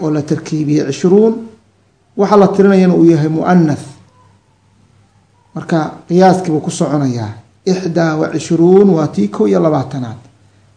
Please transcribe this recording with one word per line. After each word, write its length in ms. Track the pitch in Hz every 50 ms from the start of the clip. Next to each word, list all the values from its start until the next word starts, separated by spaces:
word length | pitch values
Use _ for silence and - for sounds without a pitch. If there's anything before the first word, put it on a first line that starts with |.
oo 100 | - 156
la 120 | 151 180
tarkiibiyey 640 | 180 - 165 - - - 160 156 151 143 147 151 139
cishruun. 640 | 135 135 - - 180 190 208 220 226 226 - - - - _ _ _ _ _ _ _ _ _ _ _ _
Waxa 200 | - 202 190 208
la 120 | 202 196 190
tirinayana 460 | - - 196 202 196 190 185 180 175
uu 100 | 165 165
yahay 240 | 165 165 147 151 156
mu'annath. 580 | 160 160 - 180 180 180 165 147 139 - - - - - _ _ _ _ _ _ _ _ _ _ _ _ _ _ _ _ _ _ _ _ _ _ _ _ _ _ _ _ _ _ -
Marka 360 | 160 - - 175 160 151 - - - - -
qiyaaskii 420 | 170 180 190 190 180 180 - 170
buu 100 | 156 147
ku 100 | - 175
soconayaa. 600 | - - 175 135 143 151 139 131 120 117 110 104 104 - - _ _ _ -
Ixdaa 500 | 190 185 185 190 175 156 170 165 165 156
wa 120 | 156 160 165
cishruun 600 | 160 151 - - 175 160 165 180 185 196 208 196
waa 160 | 175 160 151 143
tii 200 | - 196 202 202
kow 180 | - - 214 202
iyo 120 | 196 180
labaatanaad. 560 | 170 160 151 139 127 - - 135 123 113 113 - - _ _ _ _ _ _ _ _ _ _